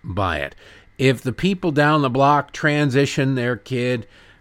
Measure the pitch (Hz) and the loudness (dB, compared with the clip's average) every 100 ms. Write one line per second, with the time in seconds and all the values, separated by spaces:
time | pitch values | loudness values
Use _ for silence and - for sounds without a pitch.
0 | 87 92 92 78 69 - - - _ - | -10 -4 -2 -2 -6 -12 -20 -20 _ 0
1 | 127 123 131 110 185 190 180 143 147 151 | 0 0 -2 -2 -2 0 -2 0 2 2
2 | 135 127 139 147 - - 156 147 147 127 | 0 2 4 2 0 -4 -2 2 2 2
3 | 139 - 135 131 120 120 - 127 123 123 | 0 0 -2 0 -2 -4 -6 -4 -2 -4
4 | 113 - - _ | -6 -20 -20 _